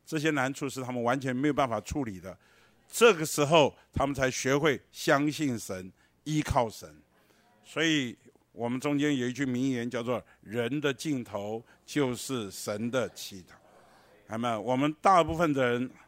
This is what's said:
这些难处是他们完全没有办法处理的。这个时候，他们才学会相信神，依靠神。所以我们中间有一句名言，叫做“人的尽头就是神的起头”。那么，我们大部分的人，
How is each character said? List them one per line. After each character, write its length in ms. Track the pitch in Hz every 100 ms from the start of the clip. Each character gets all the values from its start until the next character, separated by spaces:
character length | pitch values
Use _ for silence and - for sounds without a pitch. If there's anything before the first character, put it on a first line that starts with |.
这 140 | - 156
些 120 | 156
难 220 | 147 131
处 160 | 139 139
是 140 | 127
他 80 | 123
们 100 | 123
完 200 | 117 135
全 140 | 135
没 120 | 127 147
有 80 |
办 160 | 139 131
法 100 | 110
处 220 | - 151
理 160 | 120 92
的。 180 | 92 85 _ _ _ _ _
这 260 | - 233
个 100 | 170
时 180 | 156 -
候， 320 | 143 165 127 - _
他 140 | - 143
们 80 |
才 160 | 135 131
学 260 | - 127 139
会 240 | 151 113 -
相 360 | - - 143 147
信 260 | 147 147 113
神， 320 | - 92 92 - _ _
依 200 | 147 151
靠 260 | 143 135 117
神。 260 | - 82 76 _ _ _ _ _ _
所 180 | - 147
以 340 | 160 151 123 - - _ _
我 160 | - 120
们 100 | 127
中 180 | 147 143
间 200 | 147 139
有 100 | 123
一 60 |
句 120 | 123
名 260 | 135 123 135
言， 180 | 123 120
叫 140 | 117
做 200 | 117 113 - _
“人 380 | - 117 117 147
的 120 | 143
尽 320 | 131 160 135
头 400 | 101 104 104 113 - _
就 300 | - 143 131
是 340 | 120 - 127 98
神 400 | - - 104 117
的 180 | 127 104
起 340 | - - 98 85
头”。 80 | - - - - - - - -
那 100 | 110
么， 220 | 120 110
我 160 | 107 127
们 180 | 147 156
大 240 | 196 185
部 100 | 156
分 160 | 165 170
的 140 | 135 123
人， 240 | 120 131 -